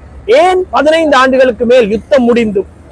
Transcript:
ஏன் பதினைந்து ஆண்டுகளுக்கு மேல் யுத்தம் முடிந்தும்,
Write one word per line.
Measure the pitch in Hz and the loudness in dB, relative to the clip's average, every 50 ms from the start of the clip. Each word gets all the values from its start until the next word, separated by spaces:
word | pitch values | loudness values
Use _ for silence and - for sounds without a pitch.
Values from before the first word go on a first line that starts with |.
| - - - - - | -20 -20 -20 -10 -4
ஏன் | 202 240 302 349 370 370 370 359 - | 0 2 2 2 2 0 -2 -4 -4
பதினைந்து | - 262 277 302 320 330 320 294 285 | -4 -2 0 0 0 0 0 0 0
ஆண்டுகளுக்கு | 254 262 262 262 254 262 254 214 - 233 | 0 0 0 2 0 0 0 -2 -2 0
மேல் | 233 254 262 226 190 | 0 2 2 2 0
யுத்தம் | 220 208 - - 302 262 240 | -4 -6 -4 -2 0 0 2
முடிந்தும், | 233 226 240 226 214 190 202 185 - - - - - | 0 0 0 -2 -4 -4 -6 -6 -8 -12 -20 -12 -8